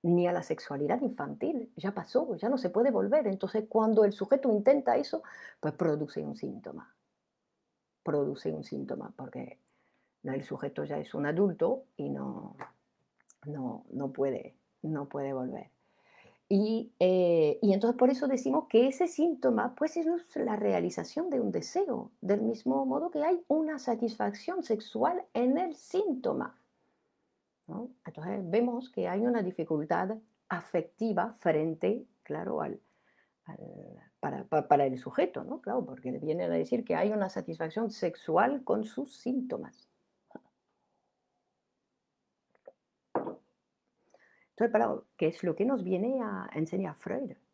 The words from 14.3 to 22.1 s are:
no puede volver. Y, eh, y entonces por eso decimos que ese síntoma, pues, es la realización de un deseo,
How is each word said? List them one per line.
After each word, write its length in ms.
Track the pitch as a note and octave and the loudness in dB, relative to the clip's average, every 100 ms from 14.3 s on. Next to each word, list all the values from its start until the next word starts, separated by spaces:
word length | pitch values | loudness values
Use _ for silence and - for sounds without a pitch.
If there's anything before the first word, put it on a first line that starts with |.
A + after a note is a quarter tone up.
| B2+ - _ _ _ | -2 -8 _ _ _
no 260 | D#3 D3+ C#3+ | -6 -4 -6
puede 260 | C#3+ C#3 | -6 -4
volver. 360 | C3+ B2+ - - _ _ _ _ _ - _ _ | -4 -6 -8 -14 _ _ _ _ _ -20 _ _
Y, 440 | G3 G#3+ A3+ A#3+ _ | 2 4 0 -4 _
eh, 600 | F#3 F#3 F3 E3+ D3+ C#3+ | 4 6 6 6 4 4
y 120 | G3+ | 4
entonces 240 | G3 A#3 B3 | 4 4 4
por 120 | B3+ | 4
eso 180 | B3+ C#4 | 4 0
decimos 400 | B3+ C4+ D4 - | 0 2 0 4
que 180 | A3 B3+ | 6 6
ese 200 | C4+ F4 | 4 0
síntoma, 680 | - E4+ C#4 B3+ A3 A#3+ | 2 0 2 2 2 0
pues, 220 | B3+ D#4 E4+ | -2 -2 0
es 100 | D#4+ E4+ - | 0 -2 -4
la 200 | - A#3+ | -4 -2
realización 720 | G#3+ G#3 F#3 F3 F3 E3 D4+ F4+ | 0 2 2 0 -4 -6 -4 -2
de 120 | C4+ | 0
un 100 | G#3+ | 0
deseo, 600 | F3 - F4 G4 - - | -2 -2 -2 0 -4 -8